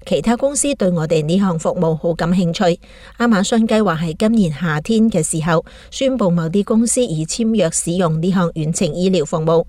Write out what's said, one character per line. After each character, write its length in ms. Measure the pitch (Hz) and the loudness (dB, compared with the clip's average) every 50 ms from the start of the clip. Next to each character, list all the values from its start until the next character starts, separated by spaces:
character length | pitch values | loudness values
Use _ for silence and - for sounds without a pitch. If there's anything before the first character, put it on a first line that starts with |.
| - | -4
其 160 | - 190 151 | -2 -2 0
他 160 | - 220 240 240 | 0 0 0 0
公 180 | - 277 285 | 0 -2 -2
司 180 | - - 285 277 | -2 -2 -2 -2
對 140 | - 214 185 | 0 0 0
我 140 | 175 170 156 | 0 0 0
哋 200 | 156 165 160 151 | 0 0 0 0
呢 120 | 147 185 196 | 0 0 2
項 220 | 202 190 170 160 | 2 0 0 -2
服 100 | - 196 | -2 -2
務 220 | - 180 175 165 156 | -2 0 0 0 0
好 200 | 156 - 175 170 | 0 -2 -2 -2
感 160 | - 170 160 | -2 0 0
興 220 | 180 180 185 165 170 | 2 2 2 0 0
趣。 100 | - 214 175 170 - - - - - - - - - | 0 0 0 0 -2 -6 -14 -20 -20 -20 -20 -6 -2
亞 100 | 233 240 | 0 2
馬 180 | 226 180 196 | 2 2 2
遜 220 | - 247 226 220 220 | 2 2 2 2 2
計 140 | 220 214 | 2 2
劃 160 | 214 190 165 156 | 2 2 0 -2
喺 160 | 170 165 160 - | -4 -6 -2 0
今 140 | 214 220 | 0 2
年 220 | 233 226 196 165 151 | 4 2 2 2 0
夏 260 | 139 175 170 151 156 | -2 -2 -2 -2 -2
天 320 | 156 - 226 220 220 226 | -2 0 2 2 2 2
嘅 100 | 220 175 | 2 0
時 220 | 160 - 180 160 151 | 0 0 -2 -2 0
候 200 | 175 165 165 - - - - - - | 0 0 0 0 -4 -12 -20 -20 -16
宣 240 | - - 269 262 269 | -6 -2 -2 -2 0
布 160 | 240 214 180 | 0 0 2
某 120 | 175 175 165 | 2 0 0
啲 200 | 160 165 202 202 | 0 0 0 0
公 240 | - 220 220 233 233 | 2 2 2 2 2
司 160 | - 262 247 | 0 0 0
已 220 | - 160 156 160 | 0 -2 -4 -4
簽 280 | 160 - - 233 226 226 | -4 -4 -2 -2 0 2
約 180 | 214 214 165 | 2 0 0
使 200 | 165 - - 175 170 | 0 -2 -4 -2 -2
用 280 | 180 185 160 160 160 | 0 0 0 0 0
呢 100 | 165 185 | 0 0
項 180 | 185 196 175 165 | 0 2 0 0
遠 220 | - 165 151 156 170 | -2 -2 -4 -4 -2
程 220 | - 196 160 - | -2 -2 -2 -2
醫 140 | 175 180 185 | -2 0 0
療 160 | 185 175 143 | 2 0 0
服 100 | - - 160 | -2 -4 -2
務。 260 | 160 160 170 165 170 | 0 2 2 2 0